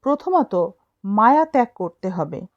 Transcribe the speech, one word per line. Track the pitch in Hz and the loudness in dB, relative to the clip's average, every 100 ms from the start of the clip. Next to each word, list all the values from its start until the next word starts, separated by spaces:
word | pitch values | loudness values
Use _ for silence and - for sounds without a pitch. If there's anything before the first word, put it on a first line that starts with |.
প্রথমত, | - 285 370 370 269 185 170 - _ _ | -2 -2 0 0 0 -2 -4 -6 _ _
মায়া | 196 208 226 285 | -6 2 4 4
ত্যাগ | 320 294 233 | 2 0 -2
করতে | _ 175 - 190 | _ -10 -8 -8
হবে। | 180 151 - 180 | -6 -6 -8 -14